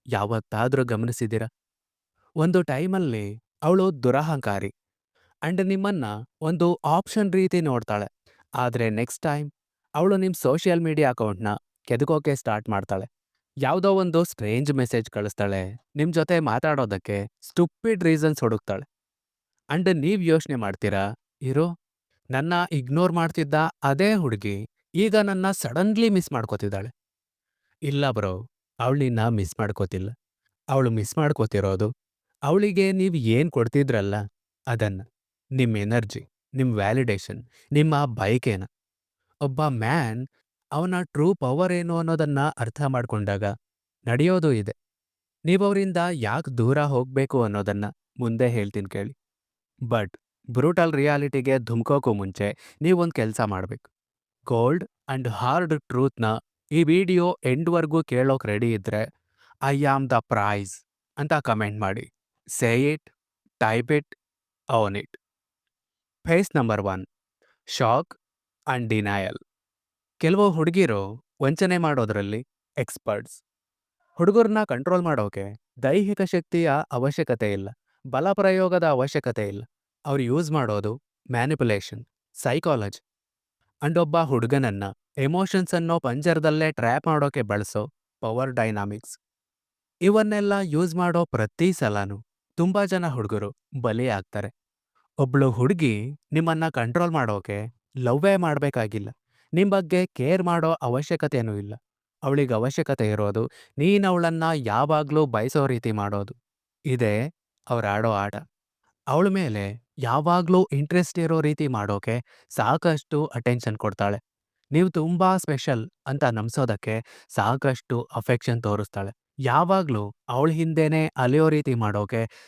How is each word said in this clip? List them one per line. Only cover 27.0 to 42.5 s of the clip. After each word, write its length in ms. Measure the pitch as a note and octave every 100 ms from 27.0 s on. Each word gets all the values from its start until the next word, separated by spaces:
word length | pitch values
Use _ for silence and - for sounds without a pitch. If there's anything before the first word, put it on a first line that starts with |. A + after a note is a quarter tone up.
| _ _ _ _ _ _ _ -
ಇಲ್ಲ 300 | C#3+ C#3+ C#3
ಬ್ರೋ, 360 | A2 G2 F#2 A#2 _ _ -
ಅವಳು 200 | A#2+ C#3+
ನಿನ್ನ 280 | C3 A2+ A2+
ಮಿಸ್ 280 | A2 F2 -
ಮಾಡ್ಕೋತಿಲ್ಲ. 500 | G#2+ G#2 F#2+ F#2 G2 A#2+ _ _ _ _ -
ಅವಳು 220 | C3+ B2+
ಮಿಸ್ 260 | A2+ G2+ -
ಮಾಡ್ಕೋತಿರೋದು 760 | D3 A#2 A2 G2+ F#2+ F#2+ G#2+ - _ _ _ -
ಅವಳಿಗೆ 480 | C#3 F#3+ G#3 F#3 F#3+
ನೀವ್ 240 | F#3+ F#3+ E3
ಏನ್ 360 | A2+ A#2 E3
ಕೊಡ್ತಿದ್ರಲ್ಲ 640 | C3 A2+ C#3+ C3+ A2+ G2 G#2 G#2 _ _ _ -
ಅದನ್ನ, 340 | A#2 G#2+ F#2+ G#2 _ _ _ -
ನಿಮ್ 260 | C3 A#2+ G#2+
ಎನರ್ಜಿ, 500 | G#2 A#2+ G#2+ - - _ _
ನಿಮ್ 220 | C3+ B2+ G#2+
ವ್ಯಾಲಿಡೇಷನ್, 720 | G2+ B2+ A#2+ G2 - A2 - _ -
ನಿಮ್ಮ 340 | D3 D#3 D3 C#3
ಬಯಕೆನ. 580 | G#2+ G2 B2 B2+ F#2+ F#2+ _ _ _ _ _ _ -
ಒಬ್ಬ 260 | C#3+ C3 D3+
ಮ್ಯಾನ್ 600 | B2 A2 E3 A#2 A2+ C3+ _ _ _ -
ಅವನ 300 | D3 F3+ F3+
ಟ್ರೂ 320 | F3+ C#3+ E3
ಪವರ್ 400 | G3 B2+ C#3+ F3+
ಏನು 240 | F3 E3+ E3+
ಅನ್ನೋದನ್ನ 420 | E3 D#3+ D3 C#3
ಅರ್ಥ 320 | D3